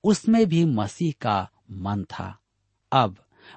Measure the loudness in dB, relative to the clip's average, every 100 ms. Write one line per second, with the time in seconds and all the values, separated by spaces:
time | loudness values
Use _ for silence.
0 | 0 2 2 2 4 2 2 0 -4 -4
1 | -4 -4 -2 -2 -4 _ -18 -10 -6 -6
2 | -6 -10 -12 -14 _ _ _ _ _ 2
3 | 2 -2 _ _ -20